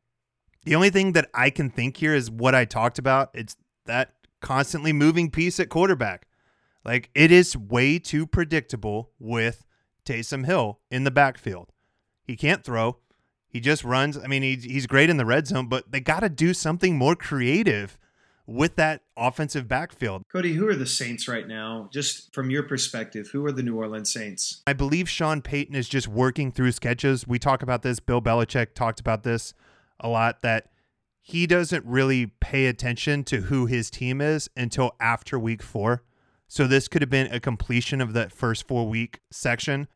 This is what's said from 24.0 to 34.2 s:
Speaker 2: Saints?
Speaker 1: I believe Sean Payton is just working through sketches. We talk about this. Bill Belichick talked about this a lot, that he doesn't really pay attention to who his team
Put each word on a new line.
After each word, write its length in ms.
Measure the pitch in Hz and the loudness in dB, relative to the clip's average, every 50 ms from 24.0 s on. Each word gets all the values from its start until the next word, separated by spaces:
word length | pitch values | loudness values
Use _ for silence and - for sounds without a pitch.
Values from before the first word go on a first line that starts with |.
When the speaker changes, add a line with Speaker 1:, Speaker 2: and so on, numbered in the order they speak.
| 104 - | -6 -6
Speaker 2:
Saints? 500 | - 117 107 104 95 - - - - - - | -6 -6 -8 -10 -8 -8 -8 -8 -8 -6 -4
Speaker 1:
I 60 | 143 | -2
believe 360 | 147 127 139 139 151 175 185 165 | -2 0 0 0 0 0 -2 -2
Sean 340 | - - 170 156 156 147 | -4 -2 -2 -2 -2 -2
Payton 320 | - - 143 143 143 - 143 | -4 -6 -6 -6 -6 -4 -6
is 140 | 135 117 - | -6 -4 -2
just 180 | 139 135 113 | -2 -4 -4
working 460 | 113 104 113 127 131 123 156 143 131 | -2 0 2 2 2 2 0 -4 -4
through 180 | 120 - 127 123 | -2 0 0 0
sketches. 540 | 120 - - 120 123 123 - 139 135 120 - | 0 0 -2 -4 -2 0 0 0 0 0 -2
We 140 | 123 120 120 | -4 -4 0
talk 220 | - 143 135 127 | 0 0 0 0
about 200 | - 127 123 113 | 0 -2 -2 -2
this. 160 | - 127 120 107 | -2 -4 -4 -4
Bill 240 | - - 120 120 | -2 0 0 2
Belichick 520 | 107 117 113 120 117 - - 127 113 - - | 2 2 2 2 0 0 0 -2 -2 -2 -4
talked 260 | - 123 113 110 - | -4 -4 -4 -4 -4
about 240 | - 120 110 107 - | -2 -2 -2 -2 -2
this 300 | 117 117 113 - - - _ _ _ _ _ _ _ _ - | -2 -2 -4 -4 -8 -16 _ _ _ _ _ _ _ _ -10
a 100 | - 117 | -6 -2
lot, 340 | 117 113 113 117 113 - | 0 0 0 0 -2 -2
that 260 | - 117 113 113 - _ _ _ _ _ _ _ _ _ _ _ | -2 -2 -2 -2 -4 _ _ _ _ _ _ _ _ _ _ _
he 280 | _ - - 170 175 160 | _ -6 -2 0 2 4
doesn't 360 | 175 175 170 147 180 151 - | 4 4 2 2 -2 -4 -2
really 420 | 117 123 135 135 135 135 127 120 | 0 2 2 4 4 2 2 0
pay 400 | 101 - - - - - 135 131 | -2 -4 -6 -6 -2 0 2 2
attention 580 | 127 120 - - 123 117 - - 151 147 143 135 | 0 0 -2 -4 -6 -4 -2 -2 -2 -2 -2 -2
to 160 | - 143 113 | -2 -4 -4
who 240 | 92 95 139 131 123 | -2 0 0 0 0
his 240 | 117 127 117 110 - | 0 0 -2 -2 -4
team 300 | - - 127 127 131 139 | -6 -6 -4 -4 -2 0